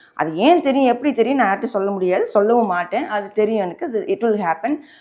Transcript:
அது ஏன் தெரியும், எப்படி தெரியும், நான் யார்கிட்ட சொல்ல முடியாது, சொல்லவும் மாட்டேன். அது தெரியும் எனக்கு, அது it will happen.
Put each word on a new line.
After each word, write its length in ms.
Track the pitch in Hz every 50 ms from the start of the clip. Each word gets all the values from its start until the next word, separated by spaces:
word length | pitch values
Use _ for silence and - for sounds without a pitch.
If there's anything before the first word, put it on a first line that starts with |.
| - _ _
அது 200 | - 147 156 156
ஏன் 280 | 165 208 294 349 339 -
தெரியும், 320 | 269 262 277 269 247 240
எப்படி 180 | 247 254 294 262
தெரியும், 260 | - 226 233 277 269
நான் 200 | 233 196 196 202
யார்கிட்ட 60 | 240
சொல்ல 260 | 226 - 202 196 202
முடியாது, 360 | 202 190 185 180 180 196 453
சொல்லவும் 400 | - - 220 202 214 233 240 226
மாட்டேன். 420 | 202 180 180 175 170 - 233 302 -
அது 240 | 214 208 202 196 -
தெரியும் 320 | 214 214 214 226 214 190
எனக்கு, 220 | 180 160 - -
அது 180 | 330 233 208 - -
it 140 | 392 - 233
will 220 | 233 214 208 196
happen. 340 | 170 208 - - 247 302 311 - - - -